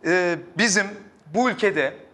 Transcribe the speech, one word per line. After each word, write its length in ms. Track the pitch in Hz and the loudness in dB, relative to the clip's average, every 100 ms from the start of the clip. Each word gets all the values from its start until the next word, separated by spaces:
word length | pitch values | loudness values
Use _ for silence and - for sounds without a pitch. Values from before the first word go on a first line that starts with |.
| 160 | 2
e, 320 | 185 180 165 - 156 | 2 2 -2 -6 -2
bizim 280 | 226 196 196 208 - _ - | 0 2 -2 -6 -18 _ -8
bu 240 | 170 247 | -2 0
ülkede 460 | 202 208 175 139 - - | 2 0 2 -2 -4 -20